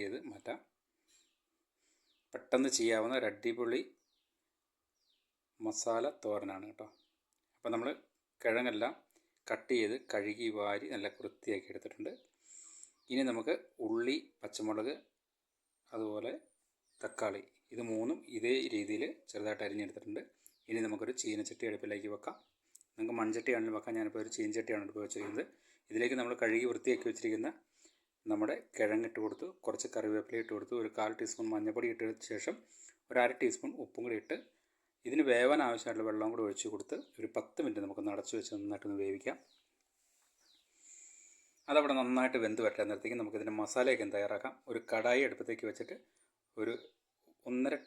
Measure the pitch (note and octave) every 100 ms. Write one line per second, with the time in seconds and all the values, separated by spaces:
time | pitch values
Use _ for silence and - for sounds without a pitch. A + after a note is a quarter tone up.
0 | G2 A#2 - - - - - _ _ _
1 | _ _ _ _ _ _ _ _ _ _
2 | _ _ _ - - B2+ C3+ - A2+ A2
3 | A2+ C3 A2 G2+ A#2+ A#2 A#2 C3 - -
4 | _ _ _ _ _ _ _ _ _ _
5 | _ _ _ _ _ _ A2 G#2+ A#2+ A2+
6 | C3+ - G#2+ G#2 G2 F#2+ G#2 - A2 _
7 | _ _ _ _ _ _ A#2 A2+ B2 -
8 | _ _ _ _ A#2 A2+ B2 G#2+ A#2+ -
9 | _ _ _ _ - A2 - B2 G#2+ A#2
10 | - G#2+ G#2 G#2+ A#2 G#2+ G2+ G#2 D3+ A#2
11 | G2+ - G#2 - - G2 - - - -
12 | D#4+ C4 _ _ _ - - - - _
13 | - B2 C3 A2+ A2+ E3+ - - A2 A2+
14 | B2 D3+ - _ G2+ - G#2+ G#2+ A#2+ D#3
15 | - _ _ _ _ _ _ _ _ A2+
16 | A2 G#2+ A2+ D#4+ - _ _ _ _ _
17 | - - A2 G2+ - _ _ A2 A#2 A2
18 | A#2+ E3 - A#2 A#2 C3 C3 G#2+ G2+ G#2+
19 | C#3 - - G#2 G#2 G#2 G#2 G#2 G2 -
20 | G#2+ G#2+ - _ - _ - A2 A2 G#2
21 | A2+ B2+ A2 G#2+ G2+ - A2+ G#2 G#2 G#2
22 | G#2 G#2 - - _ _ _ - _ -
23 | A2+ A#2 A2 A2+ B2 A#2 A2 G#2+ A#2+ A2+
24 | G#2+ A2 G#2+ - G#2+ A2 A2 G#2+ G2 G#2+
25 | G2+ - G#2 A2 - _ _ _ _ A2
26 | A#2+ C3 A#2+ A#2+ A2+ A2+ B2 A2+ C3 B2
27 | A#2 - A2+ A2 C3+ - _ _ - _
28 | _ _ G#2+ G#2 G#2+ - - - G#2+ A2
29 | A2+ A2+ G#2+ - F3+ - A#2 - - A2+
30 | G#2+ G#2+ - A#2 A2+ G#2 G2+ B2 A2 -
31 | A2 A2+ A2 - A2 A2 G#2+ A2+ A#2 A#2
32 | A2+ A2 - G#2 C#3+ G#3 - - - _
33 | _ B2+ B2 B2+ B2 - C#3 D#3+ C3 -
34 | A#2+ A2 - G#3 - _ _ _ _ _
35 | B2 C#3+ C#3 A#2+ C3 D3 C3 A#2 A#2+ A2
36 | A2 G#2+ A2+ A#2 G#2 G2 G#2+ G#2 - D3
37 | - - A2 - - - D3 G#2+ G2 G2+
38 | G#2 G2+ - A2+ - G#2 G2+ G2+ G#2 G2+
39 | G2 G2 B2 - - _ _ _ _ _
40 | _ _ _ _ _ _ _ _ - -
41 | - - - - _ _ - D3 C#3+ C3
42 | B2 B2+ B2+ C3 A2 G#2+ G#2+ - G#2 G2+
43 | A2 A#2+ G#2+ G#2+ A2 G#2+ G#2 B2+ B2+ A#2
44 | G#2 G2+ G2+ G#2 C3 - - A2+ - A2+
45 | A#2 B2+ C3 - - A2 A2 - A#2+ -
46 | - _ _ _ _ A2 A2 A#2 - _
47 | _ _ _ _ B2 B2+ C3+ C#3+